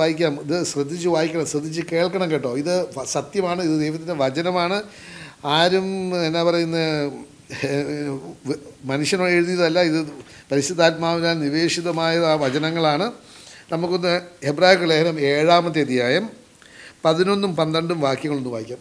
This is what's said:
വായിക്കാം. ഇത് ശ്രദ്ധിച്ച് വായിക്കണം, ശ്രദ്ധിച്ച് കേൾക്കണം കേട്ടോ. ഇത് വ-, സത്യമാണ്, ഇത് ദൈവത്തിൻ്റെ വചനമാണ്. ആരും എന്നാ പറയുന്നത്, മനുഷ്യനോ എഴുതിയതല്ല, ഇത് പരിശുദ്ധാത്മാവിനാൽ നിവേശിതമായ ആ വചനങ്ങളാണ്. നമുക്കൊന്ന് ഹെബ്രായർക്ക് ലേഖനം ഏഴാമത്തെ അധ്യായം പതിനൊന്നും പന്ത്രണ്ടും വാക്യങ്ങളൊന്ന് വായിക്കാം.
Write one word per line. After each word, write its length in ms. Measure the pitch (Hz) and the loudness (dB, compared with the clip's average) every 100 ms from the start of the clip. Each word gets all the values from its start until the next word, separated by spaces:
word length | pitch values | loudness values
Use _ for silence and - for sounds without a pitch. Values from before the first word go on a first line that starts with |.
വായിക്കാം. 320 | 160 156 160 143 | 2 2 0 0
ഇത് 120 | 147 175 160 | -4 -2 -2
ശ്രദ്ധിച്ച് 360 | 143 143 175 175 | -4 -4 -2 0
വായിക്കണം, 320 | 165 160 165 147 | 2 2 -2 -2
ശ്രദ്ധിച്ച് 300 | 147 156 160 165 | -4 -4 -6 -4
കേൾക്കണം 360 | 165 180 185 180 | 0 0 0 -2
കേട്ടോ. 220 | 151 127 127 | -2 -2 -4
ഇത് 120 | 151 180 170 135 | -2 -2 -2 -8
വ-, 100 | 123 | -6
സത്യമാണ്, 460 | 147 - 202 180 180 170 | -6 -4 -2 -2 0 0
ഇത് 80 | 156 | 0
ദൈവത്തിൻ്റെ 320 | 151 160 160 160 | -2 -4 -6 -2
വചനമാണ്. 540 | 131 135 170 180 175 202 208 - - - - - 143 151 | -2 0 -2 0 0 -2 -6 -16 -20 -18 -18 -10 0 4
ആരും 320 | 175 190 190 190 185 180 165 | 4 4 0 -4 -2 0 0
എന്നാ 160 | 165 170 | 2 2
പറയുന്നത്, 380 | 170 165 165 160 151 143 127 - - - - 139 143 143 147 147 135 - - 123 - - - | 2 0 0 0 0 -2 -6 -16 -20 -16 -8 -4 -2 -2 -6 -6 -8 -10 -12 -8 -8 -8 -14
മനുഷ്യനോ 420 | 131 139 147 190 180 175 | -6 -2 0 0 2 2
എഴുതിയതല്ല, 420 | 170 180 170 170 175 | 2 2 2 4 2
ഇത് 100 | 160 151 143 - - - | 2 -4 -10 -18 -16 -2
പരിശുദ്ധാത്മാവിനാൽ 840 | 139 143 170 170 160 170 170 170 165 | -2 0 4 4 4 -2 0 0 0
നിവേശിതമായ 680 | 143 151 165 165 170 165 165 165 165 | 0 0 0 0 -2 0 0 2 2
ആ 40 | 156 | 2
വചനങ്ങളാണ്. 640 | 139 139 156 165 160 147 220 - - - - - - | 2 0 -2 0 2 2 -2 -6 -20 -20 -20 -20 -8
നമുക്കൊന്ന് 420 | 165 175 180 175 175 175 - 139 | -4 -2 -2 0 -2 -4 -8 -4
ഹെബ്രായർക്ക് 400 | 147 180 185 170 | 4 6 6 4
ലേഖനം 260 | 156 170 160 139 | 2 2 0 2
ഏഴാമത്തെ 480 | 143 160 170 170 160 127 | 2 4 4 4 0 0
അധ്യായം 380 | 127 120 156 220 - - - - - - - | 2 2 0 -2 -12 -20 -20 -20 -20 -20 -4
പതിനൊന്നും 460 | 160 160 185 202 196 165 | 0 2 2 2 0 0
പന്ത്രണ്ടും 420 | 156 160 165 170 | 0 0 -2 -2
വാക്യങ്ങളൊന്ന് 520 | 139 131 151 143 127 | 0 -2 -2 -4 -4
വായിക്കാം. 240 | 117 110 123 | -8 -10 -10